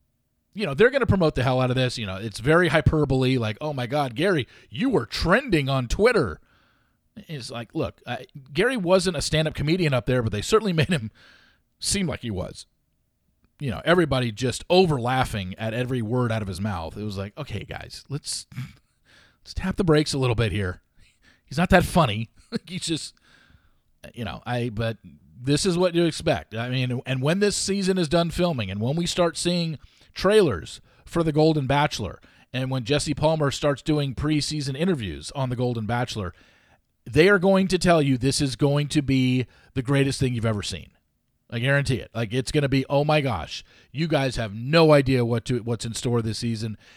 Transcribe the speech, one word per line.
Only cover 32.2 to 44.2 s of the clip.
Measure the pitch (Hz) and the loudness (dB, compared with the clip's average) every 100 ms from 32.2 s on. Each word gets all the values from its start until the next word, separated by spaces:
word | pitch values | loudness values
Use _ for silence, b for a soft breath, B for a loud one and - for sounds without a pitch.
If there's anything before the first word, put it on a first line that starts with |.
| b b b | b b b
and | 123 131 | -6 -4
when | 131 | -4
Jesse | 117 147 - | 0 0 0
Palmer | 143 151 160 143 | 0 2 2 0
starts | - 147 143 | 0 0 0
doing | - 151 143 | 0 0 0
preseason | 117 147 151 135 151 139 | -2 0 0 0 -4 -4
interviews | 135 175 165 104 73 76 | -2 0 0 -2 -8 -8
on | 143 131 | -6 -4
The | 123 | -2
Golden | 123 117 | -2 -2
Bachelor, | 107 120 120 110 92 - b b b b _ _ | -2 -2 -4 -4 -8 -10 b b b b _ _
they | - 113 180 | -4 4 6
are | 202 | 6
going | 180 190 190 | 4 4 2
to | 185 | 0
tell | 180 170 | 4 4
you | 143 131 | 4 2
this | 127 135 | 0 0
is | 143 117 | -2 0
going | 143 143 147 | 0 2 0
to | 151 | -2
be | 135 135 127 127 120 b b | 0 2 2 2 -2 b b
the | - | -8
greatest | 117 139 139 131 | 0 2 2 0
thing | 131 | -2
you've | 123 113 | 0 -2
ever | 107 | -2
seen. | 92 85 - _ _ _ _ _ _ | -4 -8 -12 _ _ _ _ _ _
I | 117 | -4
guarantee | 127 143 139 123 | 0 0 2 -2
it. | - | -4
Like, | 110 117 | -6 -4
it's | 123 127 | -4 -2
gonna | 151 139 | 0 2
be, | 135 131 | 0 0
"Oh | 143 | 0
my | 147 156 | 2 0
gosh, | 135 98 76 - - b b | 0 -4 -6 -12 -16 b b
you | 120 165 | -6 -2
guys | 151 | 0